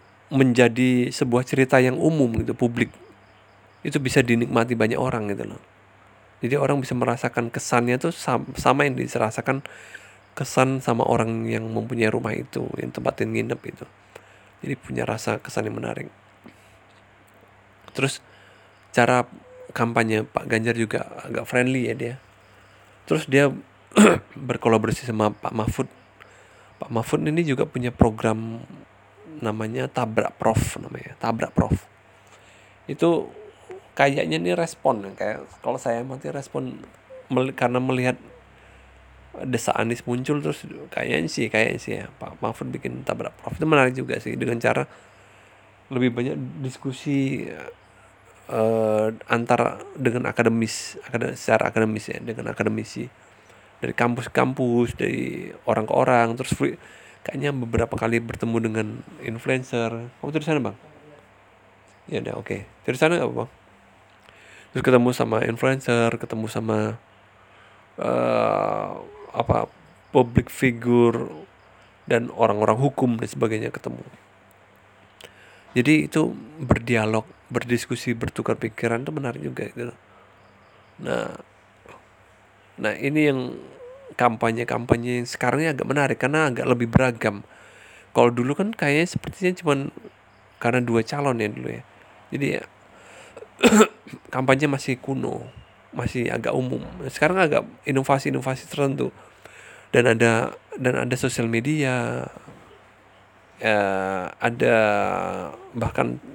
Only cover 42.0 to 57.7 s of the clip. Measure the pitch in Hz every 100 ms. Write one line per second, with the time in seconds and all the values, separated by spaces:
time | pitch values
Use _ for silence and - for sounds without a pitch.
42 | 104 - - - 113 113 131 123 131 -
43 | - - - - - - 156 151 127 131
44 | 123 117 113 127 123 117 120 120 143 -
45 | - - - - - - - _ - 131
46 | 123 120 127 151 127 156 131 - 139 127
47 | 147 139 135 139 - 78 65 - - -
48 | - _ - - - 120 110 113 110 107
49 | 110 113 - 117 120 120 123 - - -
50 | 127 123 123 - 117 117 113 - - -
51 | - 117 - - - 113 - 113 110 107
52 | - - 117 113 113 104 107 110 110 -
53 | 123 - - - - - - - - -
54 | 120 123 117 - 127 131 123 120 117 -
55 | - 123 127 - - - - 110 110 127
56 | 131 123 113 117 131 - 139 - - -
57 | - - - 139 143 135 117